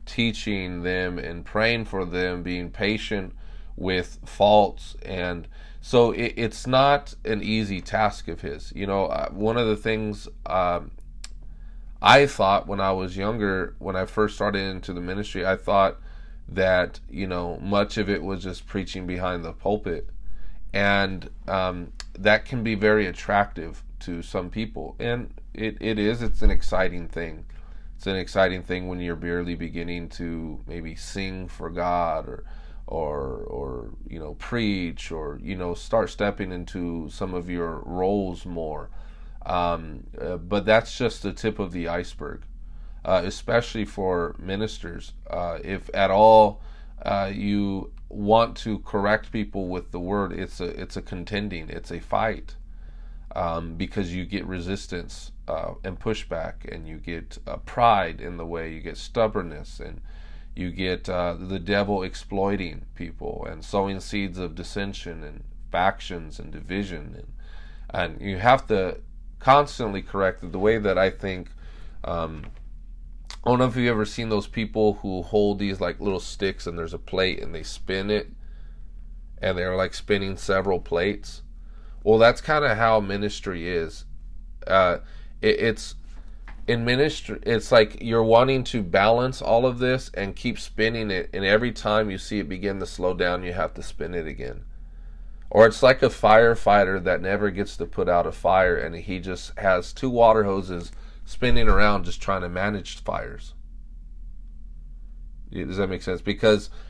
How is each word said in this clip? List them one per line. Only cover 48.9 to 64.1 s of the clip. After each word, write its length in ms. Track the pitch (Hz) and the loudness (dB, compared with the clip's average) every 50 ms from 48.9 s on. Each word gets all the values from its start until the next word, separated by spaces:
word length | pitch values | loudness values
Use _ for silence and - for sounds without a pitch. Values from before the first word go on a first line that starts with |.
| - 104 98 104 107 107 - - | -2 0 2 2 2 0 0 -4
people 360 | - 113 104 98 - 101 95 | -4 -4 -4 -4 -4 -4 -4
with 240 | 90 90 90 90 - | -4 -4 -6 -6 -6
the 80 | - 90 | -8 -6
word, 320 | 90 90 101 101 98 90 87 | -4 -2 0 0 0 -2 -4
it's 260 | 85 90 87 - - | -6 -8 -8 -6 -6
a, 60 | 90 87 - - | -6 -6 -6 -8
it's 180 | 92 - - | -10 -8 -8
a 40 | 92 | -10
contending, 680 | - - - 90 85 - 107 101 104 104 92 82 80 80 | -8 -8 -8 -8 -8 -4 -4 -4 -4 -4 -6 -8 -8 -8
it's 200 | - - - - | -10 -10 -10 -8
a 80 | 87 85 | -10 -10
fight, 560 | - - - 98 110 113 101 - - - - - - - - - - - - - - - - - - - - | -6 -2 0 0 0 0 -2 -4 -8 -12 -12 -14 -14 -14 -14 -14 -14 -14 -14 -14 -14 -14 -14 -14 -12 -10 -6
um, 400 | - 87 85 82 82 85 82 82 | -4 -2 -2 -2 -4 -6 -6 -6
because 380 | 82 92 87 - 110 95 85 87 | -6 -6 -6 -4 -4 -4 -4 -4
you 100 | 92 87 | -6 -6
get 200 | - 101 95 - | -6 -6 -6 -6
resistance, 840 | 87 92 90 85 90 98 98 - - 92 87 85 - - - - - - - - | -6 -6 -6 -4 -4 -4 -6 -6 -8 -8 -8 -8 -10 -12 -12 -14 -14 -14 -12 -8
uh, 260 | - 80 80 82 82 87 - - | -6 -6 -4 -4 -6 -8 -8 -8
and 160 | 95 90 - | -10 -8 -6
pushback, 720 | - 113 110 - - - 85 82 80 82 - - - - | -4 -4 -4 -4 -6 -8 -6 -6 -6 -8 -10 -10 -12 -12
and 180 | - 82 80 | -12 -12 -12
you 100 | 80 80 | -12 -12
get, 400 | 76 - 87 85 82 - - - - - | -12 -10 -10 -10 -10 -10 -12 -14 -14 -10
uh, 100 | - - | -10 -10
pride 640 | - - - - 127 120 117 107 98 92 82 82 67 | -10 -10 -6 0 4 6 6 6 6 2 0 -4 -8
in 180 | - 85 87 | -8 -10 -8
the 80 | 85 85 | -8 -8
way, 280 | 85 85 82 82 82 80 | -6 -6 -6 -6 -8 -8
you 80 | 80 | -10
get 160 | 78 82 73 | -10 -10 -10
stubbornness, 800 | - - - - 120 113 107 107 104 87 82 73 - - - - - | -10 -10 -4 0 2 2 2 2 -2 -4 -6 -8 -12 -12 -12 -12 -12
and 220 | - 73 - - - - - - - - - - - - - | -12 -12 -12 -12 -12 -12 -14 -14 -14 -14 -14 -14 -12 -12 -8
you 160 | - 90 87 | -8 -6 -6
get, 360 | 85 92 92 92 90 87 - | -4 -4 -2 -2 -2 -4 -4
uh, 280 | - 90 90 87 87 85 85 | -4 -2 -2 0 -2 -2 -4
the 200 | 92 92 95 92 | -6 -6 -6 -4
devil 440 | 85 98 101 101 104 101 104 95 92 | 0 2 2 2 2 2 0 0 -2
exploiting 840 | 90 - - - - 101 98 98 98 101 95 92 80 78 - - - - | -4 -8 -10 -10 -4 -2 0 0 2 0 0 -2 -4 -8 -10 -12 -12 -10
people 500 | - 85 82 - - - - - - - 80 | -10 -10 -10 -10 -8 -8 -8 -6 -8 -8 -10
and 140 | 80 80 82 | -10 -12 -8
sowing 360 | - - 101 98 98 98 95 | -2 0 0 0 0 -2 -6
seeds 380 | - - | -8 -6